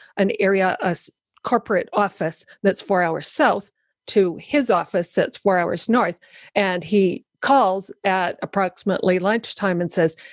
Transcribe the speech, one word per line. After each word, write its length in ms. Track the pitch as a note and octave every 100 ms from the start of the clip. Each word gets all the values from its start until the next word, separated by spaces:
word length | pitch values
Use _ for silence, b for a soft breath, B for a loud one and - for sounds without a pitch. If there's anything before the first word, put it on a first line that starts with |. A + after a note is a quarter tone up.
| b -
an 140 | G3 -
area, 380 | F#3+ G3 F#3 -
a 60 | F#3+
s-, 220 | E3+ - - _ _
corporate 460 | - A#3 - F#3+ -
office 520 | - G3+ - E3 - - B
that's 180 | G3 F3+
four 220 | - F#3+
hours 240 | E3+ D#3+ -
south 440 | - C4 G3+ - _ _ _ -
to 300 | G#3 F#3 E3
his 320 | - D4 B3
office 440 | F3+ E3 F#3+ F3
that's 240 | - - -
four 200 | G3+ F#3
hours 300 | F3 F3 -
north. 280 | A#3+ F3 F3 B B B -
And 280 | G3 F3+
he 420 | D#3+ G#3 F#3+ - - _
calls 500 | - C#4 G#3 F#3+ F#3+ - G3+
at 340 | F#3+ F3 -
approximately 800 | - - F#3 - - F3+ F#3 F3+
lunchtime 600 | F#3 A3+ A3+ - G3+ F3
and 100 | F3
says, 240 | - E3 - B